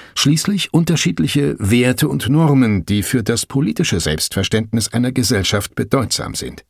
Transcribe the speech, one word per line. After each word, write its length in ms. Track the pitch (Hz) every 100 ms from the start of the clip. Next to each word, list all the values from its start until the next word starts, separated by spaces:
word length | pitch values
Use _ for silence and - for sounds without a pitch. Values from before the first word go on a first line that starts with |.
| - -
schließlich 580 | 143 156 - 202 -
unterschiedliche 800 | 165 170 165 175 175 156 143 143 -
Werte 480 | 98 120 123 127 151
und 220 | 139 113
Normen, 560 | 147 160 139 120 101 -
die 180 | 104
für 200 | 95 127
das 220 | 107 117 -
politische 540 | 135 175 233 - 95
Selbstverständnis 920 | - - - - - 110 110 113 -
einer 220 | 120 123
Gesellschaft 640 | 131 117 110 95 104 - -
bedeutsam 600 | 110 139 107 - - -
sind. 280 | 101 82 -